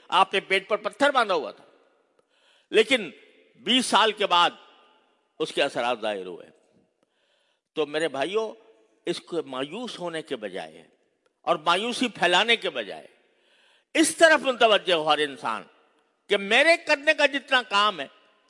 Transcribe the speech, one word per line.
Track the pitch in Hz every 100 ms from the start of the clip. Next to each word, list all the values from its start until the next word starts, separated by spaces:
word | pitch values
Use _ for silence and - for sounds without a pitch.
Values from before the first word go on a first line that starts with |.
| -
آپ | 175 196
نے | 196
پیٹ | 170 190 190
پر | 208
پتھر | 208 196 285
باندھا | 277 214 170
ہوا | 107
تھا، | - - _ _ _ _ _ _ _ _ _ _
لیکن | 190 220 254 175 - - _ _ _
بیس | 139 254 -
سال | 202 220
کے | 208 190
بعد | 175 170 - - _ _ _ _ _ _ -
اس | 156
کے | -
اثرات | 143 147 120 120
ظاہر | 107 101 92
ہوئے۔ | 85 - _ _ _ _ _ _ _ _ _ _ _ _
تو | - 147
میرے | 151 160
بھائیوں، | 135 147 202 220 233 _ _ _ _ -
اس | 170
کو | - 170 135
مایوس | 131 143 196 247 -
ہونے | 175 160
کے | 156 131
بجائے | 107 90 80 80 78 _ _ _ _ _
اور | - 170
مایوسی | 160 175 233 220 247
پھیلانے | - 190 180 220 226
کے | 180
بجائے | 131 101 78 - _ _ _ _ _ _ _ _
اس | 294 311 -
طرف | 330 302
متوجہ | 262 240 226 196 170
ہو | 170 156
ہر | 147
انسان | 147 131 135 107 - _ _ _ _ _ -
کہ | 202
میرے | 196 233 311 339
کرنے | 320 302 294
کا | 302 285
جتنا | 277 - 262
کام | 240 202 208 175
ہے | 135 - _ _ _